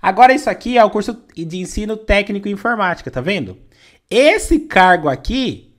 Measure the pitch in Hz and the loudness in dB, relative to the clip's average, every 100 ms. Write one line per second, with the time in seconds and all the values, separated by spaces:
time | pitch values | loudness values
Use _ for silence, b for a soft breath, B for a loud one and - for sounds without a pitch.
0 | 185 190 254 269 262 - 233 247 214 208 | -2 4 6 6 -2 -6 -2 2 2 2
1 | 208 233 _ - 165 175 185 - 208 220 | -6 -10 _ -14 -10 -10 -8 -8 -6 -8
2 | - 202 202 202 202 202 233 233 190 165 | -2 -2 0 -6 -6 -6 -4 -2 -4 -4
3 | - - 156 196 107 92 _ b b b | -8 -8 -4 -4 -6 -12 _ b b b
4 | b 214 285 415 - 240 - 190 185 180 | b 2 4 2 0 -2 0 2 4 4
5 | 156 131 - 247 240 104 _ | 2 -4 -4 -4 -4 -6 _